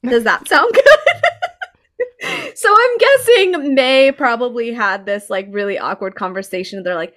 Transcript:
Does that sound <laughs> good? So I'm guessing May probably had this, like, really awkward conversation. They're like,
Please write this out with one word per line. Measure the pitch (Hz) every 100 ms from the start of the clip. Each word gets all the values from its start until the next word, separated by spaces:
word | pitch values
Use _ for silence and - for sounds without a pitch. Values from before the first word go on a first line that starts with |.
Does | 247 240
that | 220 - -
sound | 302 466
<laughs> |
good? | 453 494 605 - - 679 698 719 - 784 _ _ - 494 _ - - 539 -
So | 427 427
I'm | 494 480
guessing | 523 554 453 466 381 349 277
May | 269 254 269 269
probably | 269 269 233 247 240 233
had | 233 202 196
this, | 190 202 208
like, | 196 196
really | 202 202 196
awkward | 127 190 190
conversation. | 190 185 185 190 185 185 196
They're | 180
like, | 175 165